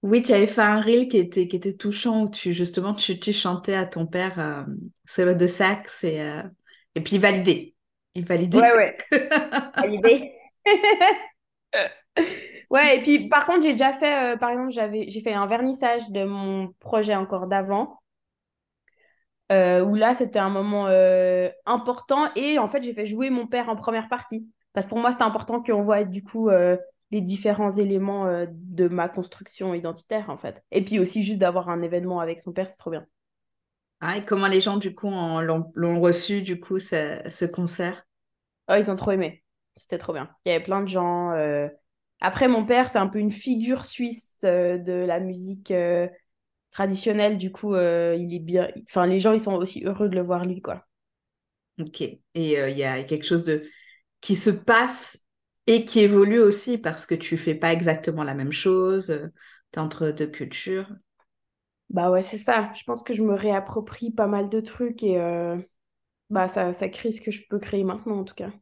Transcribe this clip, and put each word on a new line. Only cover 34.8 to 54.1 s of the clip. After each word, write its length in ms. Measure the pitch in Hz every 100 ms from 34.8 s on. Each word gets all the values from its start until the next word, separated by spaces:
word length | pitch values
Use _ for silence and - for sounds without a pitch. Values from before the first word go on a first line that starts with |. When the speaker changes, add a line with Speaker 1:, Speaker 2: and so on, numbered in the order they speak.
| 196
Speaker 1:
coup, 140 | 185 208
en, 320 | 190 170 160
l'ont, 320 | 160 160 165
l'ont 260 | - 170 170
reçu, 420 | 175 175 - 202
du 180 | 190 175
coup, 180 | - 190
ce, 420 | 190 165 151 160 -
ce 160 | -
concert ? 640 | 175 175 175 - 175 180 _ _ _ _ _ _ -
Speaker 2:
Oh, 60 | 202
ils 140 | 202
ont 40 | 190
trop 140 | 214
aimé. 320 | 190 165 - _ _ _
C'était 240 | _ - 170
trop 140 | -
bien. 180 | 160 135 _
Il 80 | -
y 20 |
avait 80 | 170
plein 200 | 170 196
de 40 | 196
gens, 440 | 185 175 175 175
euh... 340 | 165 151 147 143 - _ _ _ _
Après, 260 | 185 190 254
mon 180 | 240
père, 260 | 220 240 254
c'est 80 | 220
un 100 | 196
peu 100 | 214
une 140 | 208
figure 520 | 208 - 240 226 262
suisse, 520 | - - 240 226 - -
euh, 340 | 196 180 180 180
de 140 | 175
la 260 | 180 180 170
musique, 540 | 185 185 185 196 196
euh, 340 | 185 175 175 175 180 _ _ _ _ _
traditionnelle. 680 | - 196 190 226 208 208 208
Du 120 | 185
coup, 240 | 185 208
euh, 400 | 190 175 170 170 170
il 160 | 175
est 60 | 170
bien, 280 | 160 180 175 - -
enfin, 180 | 196 180
les 120 | 190
gens, 140 | 196
ils 80 | 220
sont 140 | 214
aussi 280 | 185 185 -
heureux 240 | - 196 208
de 60 |
le 80 | 185
voir, 220 | 180 180
lui, 180 | 180 180
quoi. 240 | - 180 _ _ _ _ _ _ _ _ _ -
Speaker 1:
Ok. 220 | 156 -
Et, 180 | 143 - _ - 160 151
euh, 80 | 139
il 80 | 139
y 60 |
a 180 | 135 131
quelque 220 | 135 156
chose 180 | 151 170
de... 220 | 170 151 151 _ _ _ _